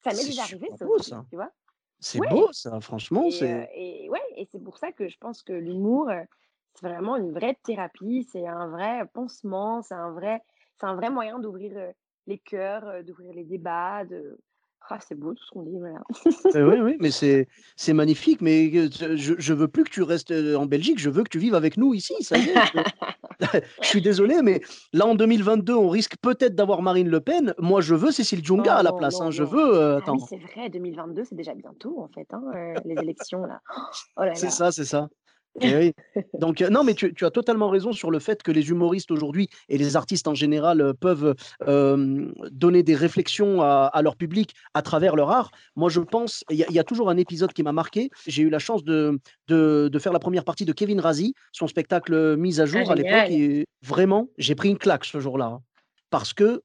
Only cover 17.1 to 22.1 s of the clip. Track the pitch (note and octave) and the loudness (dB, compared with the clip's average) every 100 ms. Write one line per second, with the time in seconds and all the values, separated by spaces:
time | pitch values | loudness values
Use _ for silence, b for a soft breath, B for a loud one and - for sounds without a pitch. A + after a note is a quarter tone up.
17.1 | - C#3+ C#3 C3 b b b - D#3 D3+ | 2 4 4 2 b b b 2 2 4
18.1 | D3+ - D#4+ E3 D#3 D#3+ E3 D#3 - D#3+ | 2 2 2 4 4 4 4 0 -2 -4
19.1 | D#3+ C#3 F3 D3 D#3 D#3 G#3 D#4 - E3 | -4 -2 -2 0 2 2 2 0 0 0
20.1 | E3+ - E3 D3+ D3 C#3+ C#3+ F#3+ C#4+ D3 | -2 -2 -2 0 0 2 0 0 0 0
21.1 | C#3 A3+ E3 G#3+ G3 D#3 G3+ C4+ A3+ - | 0 -2 0 2 2 2 2 2 2 -4